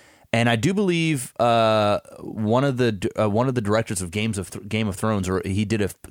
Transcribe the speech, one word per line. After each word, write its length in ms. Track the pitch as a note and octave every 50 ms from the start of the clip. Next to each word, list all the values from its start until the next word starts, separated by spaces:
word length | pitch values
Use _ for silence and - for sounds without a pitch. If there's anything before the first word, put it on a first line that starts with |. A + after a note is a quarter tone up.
| - - - _ _ _ -
And 160 | A#2 A#2 A#2+
I 60 | A#2
do 180 | A2+ G#2+ D#3+ G3
believe, 580 | G3 G#3 F#3 F3 E3+ E3 D#3+ D#3 C3+ A#2+ - - -
uh, 600 | A#2 A#2+ A#2 A#2 A2+ A2 A2 A2 G#2+ G#2 G#2 - - - - -
one 440 | - - - G#2 A2 G#2 A2+ B2+ C3+
of 120 | C#3+ C3 A#2+
the 140 | B2+ A#2 A2
d-, 160 | F#2 G#2 A2+ - -
uh, 100 | G#2+ G#2
one 180 | G2+ A2 B2 C3+
of 60 | B2+
the 60 | B2
directors 420 | A2 G2+ G#2+ A2 A2+ - A2 F2+ F#2
of 80 | F2
Games 280 | E2+ G#2+ G#2+ A2+ A2 G2+
of 120 | F2+ -
Th-, 180 | - G2+ - G#2
Game 180 | G#2+ A2 A2 G#2
of 80 | F#2
Thrones, 320 | - - A2 G#2+ G2+ F#2 F2+
or 120 | F#2 F#2 -
he 200 | F#2+ F#2 G2 G#2+
did 160 | G2 A2 G#2+
a 40 | G2+
f-, 120 | F2+ - - - -